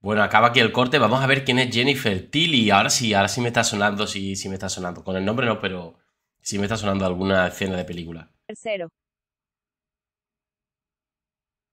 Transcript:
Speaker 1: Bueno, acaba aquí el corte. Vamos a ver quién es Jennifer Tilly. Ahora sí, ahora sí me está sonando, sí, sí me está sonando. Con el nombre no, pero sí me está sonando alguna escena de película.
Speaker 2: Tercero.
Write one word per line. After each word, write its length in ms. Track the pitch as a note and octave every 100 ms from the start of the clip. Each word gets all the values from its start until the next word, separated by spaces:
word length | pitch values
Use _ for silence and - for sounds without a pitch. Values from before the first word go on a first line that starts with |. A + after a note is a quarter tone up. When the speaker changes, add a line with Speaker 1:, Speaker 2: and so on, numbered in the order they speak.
Speaker 1:
Bueno, 220 | G2 G#2+
acaba 240 | G2+ G#2+ A#2+
aquí 120 | B2
el 120 | A2+
corte. 280 | B2+ B2 C#3+
Vamos 240 | A2 B2+
a 40 | C3
ver 160 | C3+
quién 160 | C3+ B2
es 140 | B2
Jennifer 560 | A2 B2+ C#3 A2+ F#2+ -
Tilly. 400 | D3 E3+ C#3 G#2+
Ahora 200 | G2 B2
sí, 240 | - A#2+
ahora 140 | G2+ G2+
sí 140 | -
me 60 | A#2+
está 160 | A#2+
sonando, 440 | A2+ G#2+ G#2 G2+ G#2
sí, 280 | G2+ G2 G2
sí 140 | G2
me 60 | F#2+
está 140 | G2
sonando. 340 | - F2+ E2+
Con 120 | E2+ F#2+
el 100 | G2
nombre 220 | A#2 A#2+
no, 120 | G#2
pero 380 | G2 F#2 E2+ _ _ _ _ _ -
sí 140 | G2+
me 60 | G2+
está 120 | A2
sonando 300 | G#2 G2 F#2+
alguna 400 | F2+ F#2+ F#2+ F2+
escena 280 | - G2 F#2
de 100 | F2
película. 440 | F2 E2 E2 D#2+ _ _
Speaker 2:
Tercero. 440 | G#3+ A3+ G3+ E3 _ _ _ _ _ _ _ _ _ _ _ _ _ _ _ _ _ _ _ _ _ _ _ _ _ _ _ _